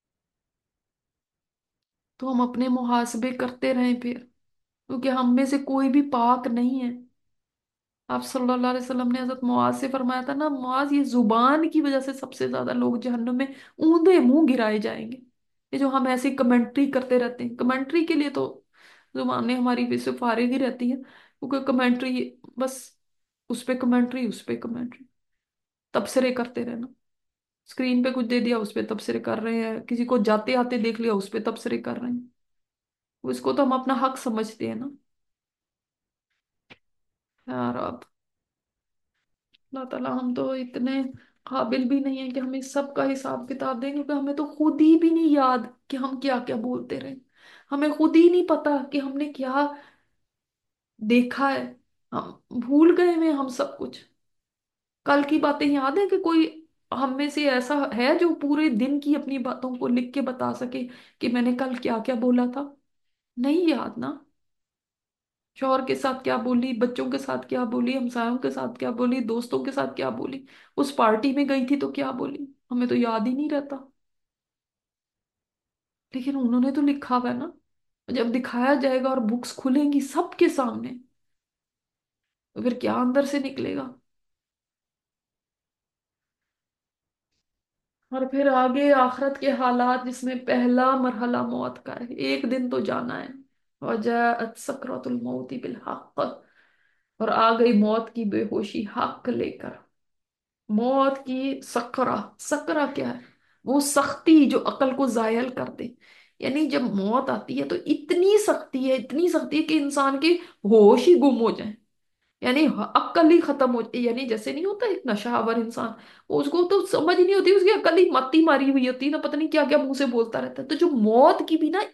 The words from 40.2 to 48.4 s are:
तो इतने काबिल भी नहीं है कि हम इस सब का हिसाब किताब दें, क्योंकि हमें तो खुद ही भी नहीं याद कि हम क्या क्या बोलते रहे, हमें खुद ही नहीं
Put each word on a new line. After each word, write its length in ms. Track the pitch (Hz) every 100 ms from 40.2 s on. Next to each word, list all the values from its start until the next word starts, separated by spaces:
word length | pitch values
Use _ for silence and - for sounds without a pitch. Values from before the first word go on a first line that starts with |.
| 247
तो 200 | 247 262
इतने 480 | 262 247 - 254 269 269 - _ _ -
काबिल 420 | 262 233 262 247
भी 120 | 277
नहीं 180 | 277 262
है 120 | 262
कि 100 | 262
हम 140 | 262
इस 180 | 262 262
सब 200 | 277 285
का 80 | 285
हिसाब 440 | 277 262 269 254 247
किताब 320 | 269 269 240
दें, 120 | 277
क्योंकि 200 | 285 285
हमें 220 | 277 277 294
तो 80 |
खुद 360 | 294 - 311 302
ही 160 | 311 330
भी 140 | 330
नहीं 240 | 330 320 285
याद 380 | 254 254 - - -
कि 60 | 269
हम 220 | 269 262
क्या 180 | 277 247
क्या 160 | 247 240
बोलते 420 | 247 247 - 262
रहे, 180 | 139 - _ _ - - _
हमें 220 | 285 302
खुद 240 | 294 311 330
ही 120 | 349
नहीं 160 | 359